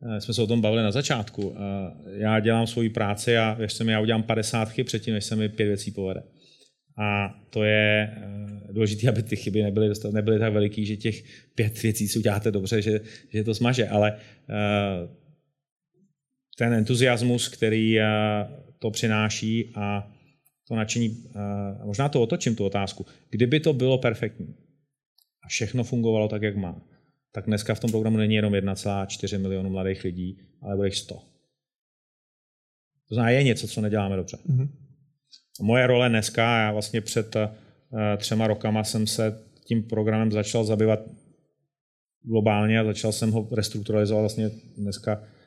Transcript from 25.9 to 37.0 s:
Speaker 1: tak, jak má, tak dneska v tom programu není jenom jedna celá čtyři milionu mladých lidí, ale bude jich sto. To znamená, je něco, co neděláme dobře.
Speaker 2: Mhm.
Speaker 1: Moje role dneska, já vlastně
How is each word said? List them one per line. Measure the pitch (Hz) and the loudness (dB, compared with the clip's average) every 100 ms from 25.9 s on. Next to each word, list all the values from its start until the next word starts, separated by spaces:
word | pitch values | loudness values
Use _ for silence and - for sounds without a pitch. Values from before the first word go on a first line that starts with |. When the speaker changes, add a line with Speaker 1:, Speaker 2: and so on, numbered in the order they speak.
| 120 113 110 107 | 0 2 2 2
Speaker 1:
tak, | 107 | 0
jak | 107 101 | -2 -2
má, | 90 - - _ _ _ _ | -6 -8 -16 _ _ _ _
tak | 110 107 | -8 -2
dneska | 104 - | -2 0
v | 107 | -2
tom | 117 | 0
programu | 110 110 110 | 0 2 2
není | 107 | 4
jenom | 107 104 | 2 2
jedna | 101 98 | 2 0
celá | 95 104 98 98 | -4 -4 -4 -4
čtyři | - 98 101 | -6 -6 -4
milionu | 95 95 95 | -4 -4 -4
mladých | 95 95 95 | -4 -4 -4
lidí, | 95 90 92 95 - _ | -6 -6 -8 -10 -20 _
ale | 107 98 | -6 -2
bude | 98 | -2
jich | - | -4
sto. | - - _ _ _ _ _ _ _ _ _ _ _ _ _ _ _ _ _ _ - | -10 -16 _ _ _ _ _ _ _ _ _ _ _ _ _ _ _ _ _ _ -6
To | |
znamená, | 110 117 | 0 4
je | 127 | 6
něco, | 135 110 104 | 4 2 -2
co | - | -4
neděláme | 107 107 98 95 | 0 0 0 -2
dobře. | 87 - 180 | -4 -8 0
Speaker 2:
Mhm. | 127 143 - - _ _ _ _ - _ - | 0 0 -6 -20 _ _ _ _ -20 _ -4
Speaker 1:
Moje | 101 123 123 | 2 4 6
role | 123 123 | 6 4
dneska, | 113 107 - 113 117 | 2 0 2 2 4
já | 107 | 2
vlastně | 107 107 117 | 0 -2 -6